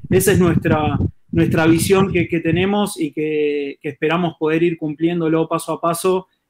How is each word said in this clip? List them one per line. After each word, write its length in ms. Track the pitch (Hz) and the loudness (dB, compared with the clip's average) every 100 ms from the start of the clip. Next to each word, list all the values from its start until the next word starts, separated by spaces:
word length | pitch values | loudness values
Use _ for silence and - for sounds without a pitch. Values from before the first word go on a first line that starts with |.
| - | 0
Esa 220 | 185 190 | 2 4
es 80 | 175 | 4
nuestra, 580 | 175 156 170 156 151 - - - _ | 4 2 2 0 0 -2 -4 -6 _
nuestra 340 | 170 156 165 160 | 0 2 2 4
visión 480 | 165 - 190 196 | 2 4 2 2
que, 140 | 175 165 | 0 -2
que 120 | 165 | -2
tenemos 580 | 165 165 190 208 202 - | 0 0 2 0 -2 -4
y 120 | 151 | -6
que, 640 | 156 156 151 147 147 139 - | -4 -4 -2 -2 -2 -6 -10
que 80 | 156 | -12
esperamos 460 | 135 156 170 185 - | -4 -2 0 -2 -2
poder 240 | 156 160 | -2 0
ir 160 | 170 165 | 0 -2
cumpliéndolo 720 | 156 143 165 175 160 160 160 | -6 -2 -2 0 0 0 0
paso 240 | 165 - | -4 -6
a 80 | 151 | -4
paso, 460 | 170 165 185 185 - _ _ | -4 -2 -2 -2 -4 _ _